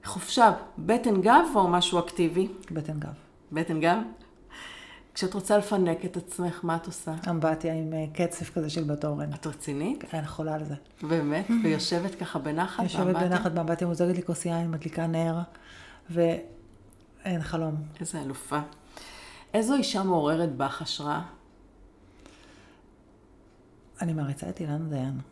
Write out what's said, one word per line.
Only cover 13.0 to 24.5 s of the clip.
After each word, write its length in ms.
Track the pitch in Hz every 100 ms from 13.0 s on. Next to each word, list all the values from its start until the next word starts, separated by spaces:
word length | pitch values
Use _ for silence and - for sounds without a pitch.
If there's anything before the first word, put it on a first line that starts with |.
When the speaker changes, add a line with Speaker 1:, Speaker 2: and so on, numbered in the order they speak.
| 185
Speaker 1:
באמבטיה? 220 | 170 180
Speaker 2:
בנחת 240 | 180 180
באמבטיה, 340 | 165 160 170 175
מוזגת 300 | 165 175 180
לי 60 |
כוס 240 | 180 165 170
יין, 240 | 165 170
מדליקה 360 | 160 156 - 165
נר, 280 | 165 165 165 175 - - - - - -
ואין 1300 | 170 170 170 - - - - - - - - 196 175
חלום. 320 | 151 165 160 151 151 -
Speaker 1:
איזה 200 | 170 160
אלופה. 360 | 139 135 - 147 147 - - - - - - - -
איזו 200 | 214 226
אישה 280 | 277 - 208
מעוררת 540 | 190 170 147 160 170 127
בך 260 | 135 -
השראה? 380 | 156 - 147 147 175 - - - - - - - - - - - - - - - - - - - - - - - - - - -
Speaker 2:
אני 100 | 170
מעריצה 360 | 156 139 139
את 120 | -